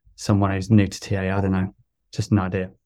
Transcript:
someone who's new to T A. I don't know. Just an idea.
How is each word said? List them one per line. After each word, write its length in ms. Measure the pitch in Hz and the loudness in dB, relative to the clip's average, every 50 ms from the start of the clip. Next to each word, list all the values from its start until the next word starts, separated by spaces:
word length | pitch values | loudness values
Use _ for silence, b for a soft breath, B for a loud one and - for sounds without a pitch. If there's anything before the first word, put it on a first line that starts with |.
| b _ _ | b _ _
someone 360 | - - - 107 98 98 95 98 | -6 -2 0 2 2 2 0 0
who's 180 | 95 92 92 | -2 0 4
new 160 | 110 107 101 | 4 4 4
to 140 | 92 - - | 4 0 -8
T 140 | - - 104 | -8 -6 -4
A. 220 | 98 95 95 95 | -2 -2 -2 -2
I 40 | 98 | 0
don't 120 | 98 98 98 | 0 0 0
know. 220 | 95 92 95 - _ _ _ _ _ _ _ - | 0 -2 -4 -6 _ _ _ _ _ _ _ -8
Just 200 | - 110 - 123 | -6 -2 0 2
an 60 | 101 | 2
idea. 320 | 92 92 90 98 92 92 - _ _ | 2 0 -2 -4 -4 -6 -10 _ _